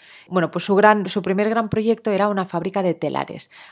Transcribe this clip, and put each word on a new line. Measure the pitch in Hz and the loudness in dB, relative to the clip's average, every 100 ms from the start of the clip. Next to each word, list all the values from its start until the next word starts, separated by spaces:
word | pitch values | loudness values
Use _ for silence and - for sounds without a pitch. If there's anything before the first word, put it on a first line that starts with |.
| - - - | -20 -20 -4
Bueno, | 180 160 | -2 0
pues | 180 | -2
su | - | 0
gran, | 196 214 214 185 | 4 6 4 0
su | 202 | -4
primer | 180 190 208 | -2 0 0
gran | 226 214 | 0 -2
proyecto | 220 220 220 220 | -2 0 0 0
era | 190 208 | 0 0
una | 196 | 0
fábrica | 180 170 185 196 | -4 -4 -4 -2
de | 185 | -2
telares, | 160 147 135 - - - - - | -2 -2 -4 -6 -8 -16 -20 -20